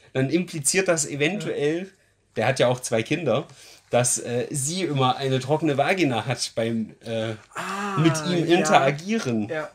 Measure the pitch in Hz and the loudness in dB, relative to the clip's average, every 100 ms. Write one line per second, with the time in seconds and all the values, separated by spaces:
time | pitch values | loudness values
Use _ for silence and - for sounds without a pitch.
0 | - 131 135 170 175 165 - 185 185 165 | -6 -2 0 0 -2 -4 0 2 2 0
1 | 143 139 156 190 160 - 147 170 190 _ | 0 0 0 0 -4 -2 -2 -2 -6 _
2 | _ _ _ - 117 131 123 127 - 113 | _ _ _ -2 0 4 2 2 -2 -2
3 | - 160 143 120 - - - - - 120 | 0 -2 0 0 -2 -14 -20 -20 -2 0
4 | 123 - 120 120 113 147 139 185 170 139 | 2 0 -2 -4 -4 -4 -4 -4 -2 2
5 | 127 127 135 131 127 151 160 131 147 196 | 2 2 0 0 0 0 2 2 2 2
6 | 147 113 123 120 - - 113 113 110 - | 2 0 -2 -4 -4 -2 -2 -2 -4 -10
7 | 117 113 113 107 - - 185 196 202 139 | -6 -4 -4 -6 -12 -10 -8 -6 -2 2
8 | 160 - 180 175 156 185 - 160 139 147 | 2 2 0 0 4 4 6 4 4 0
9 | 190 226 131 110 107 156 151 | -2 -2 -2 -2 -2 -6 -8